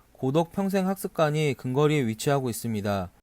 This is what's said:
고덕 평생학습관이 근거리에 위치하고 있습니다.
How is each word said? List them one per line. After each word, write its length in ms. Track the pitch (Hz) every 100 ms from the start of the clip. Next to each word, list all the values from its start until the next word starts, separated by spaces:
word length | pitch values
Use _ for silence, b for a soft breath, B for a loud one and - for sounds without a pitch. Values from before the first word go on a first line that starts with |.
| b
고덕 400 | - 131 151 165
평생학습관이 1000 | - 196 190 185 196 190 - 151 151 151 120
근거리에 500 | 127 131 151 151 117
위치하고 440 | 110 147 139 127
있습니다. 600 | 107 117 107 104 98 90 -